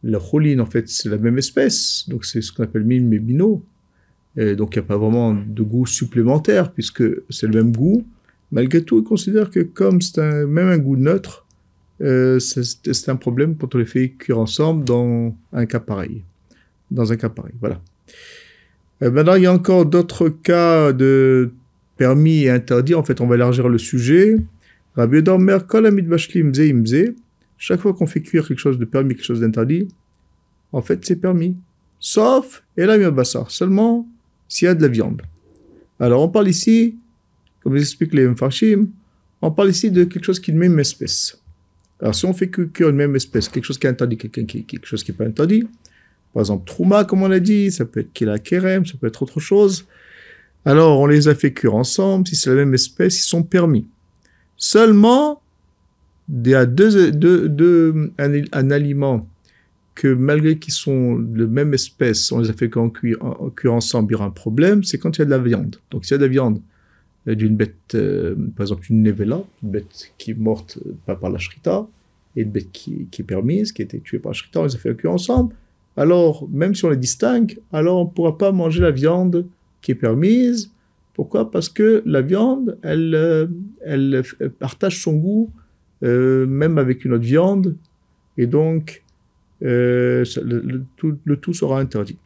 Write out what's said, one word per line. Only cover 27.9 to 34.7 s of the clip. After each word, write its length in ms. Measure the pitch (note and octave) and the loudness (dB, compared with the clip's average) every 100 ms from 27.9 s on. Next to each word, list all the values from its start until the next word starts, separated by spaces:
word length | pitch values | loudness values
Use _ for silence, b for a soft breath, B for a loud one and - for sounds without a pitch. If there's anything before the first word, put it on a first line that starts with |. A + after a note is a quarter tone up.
qu'on 120 | F#3+ D#3+ | -2 -2
fait 160 | - | -4
cuire 260 | - E3+ D3+ | -2 -2 -2
quelque 120 | B2+ | -2
chose 180 | C#3+ C3 | -2 -2
de 80 | A2+ | -2
permis, 300 | C3 C#3 B2+ | -2 -2 -4
quelque 100 | - | -4
chose 160 | A#2+ | -2
d'interdit, 460 | A2+ A2+ A2+ E3 G3 - _ _ _ _ _ _ _ | 0 0 0 0 -4 -10 _ _ _ _ _ _ _
en 100 | C#3+ | -8
fait, 220 | - F3+ - | -8 -12 -6
c'est 100 | F3 | -4
permis. 400 | F#3 F3+ E3+ F3+ - _ _ _ | -2 -2 -2 -6 -12 _ _ _
Sauf, 640 | - - A3+ C4 C4+ - _ - | -4 0 2 2 -2 -16 _ -2
et 80 | F#3 | 2
là, 100 | G#3+ | 4
il 40 | |
y 20 | |
a 40 | F#3+ | 2
le 60 | |
bassar. 360 | C3+ B2 A#2+ A2+ | 2 -2 -4 -8
Seulement, 580 | - F3+ F#3+ A3+ A#3 A#3 _ _ _ _ | -4 0 2 2 0 -4 _ _ _ _
s'il 200 | - | -2
y 20 | |
a 60 | F3 | 2